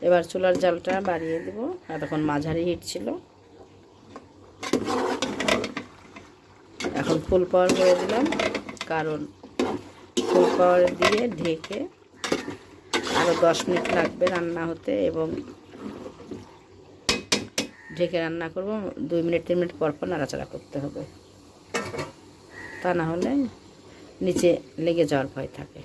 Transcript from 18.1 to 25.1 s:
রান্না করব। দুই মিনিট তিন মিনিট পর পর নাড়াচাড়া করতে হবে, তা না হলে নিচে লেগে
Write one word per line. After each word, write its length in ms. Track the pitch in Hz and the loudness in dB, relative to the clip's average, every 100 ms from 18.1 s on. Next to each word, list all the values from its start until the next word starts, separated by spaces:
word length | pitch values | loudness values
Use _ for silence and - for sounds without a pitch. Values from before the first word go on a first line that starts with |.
| 175 | 0
রান্না 280 | 165 165 165 | -2 -4 -6
করব। 160 | 165 190 214 190 - 170 | -6 -4 -4 -6 -6 -2
দুই 120 | 170 170 | 0 2
মিনিট 140 | 170 170 | 0 2
তিন 100 | 175 | 0
মিনিট 120 | 175 - | 0 0
পর 120 | 160 147 | -2 -2
পর 80 | 180 | -4
নাড়াচাড়া 320 | 170 139 139 135 | -2 -2 -4 -8
করতে 240 | - - 143 | -12 -10 -8
হবে, 180 | 139 143 - - - - - - - - - - - - - - - - - - | -6 -8 -12 -14 -20 -20 -20 -20 -10 -8 -8 -8 -10 -12 -20 -20 -20 -18 -16 -6
তা 80 | 180 175 | -2 0
না 60 | 160 | 0
হলে 200 | 170 208 277 262 - - - - - - - 185 | 0 0 2 0 -4 -20 -20 -20 -20 -20 -4 0
নিচে 240 | 175 175 165 - - 165 | 4 4 4 -2 -4 0
লেগে 200 | 170 151 | 2 4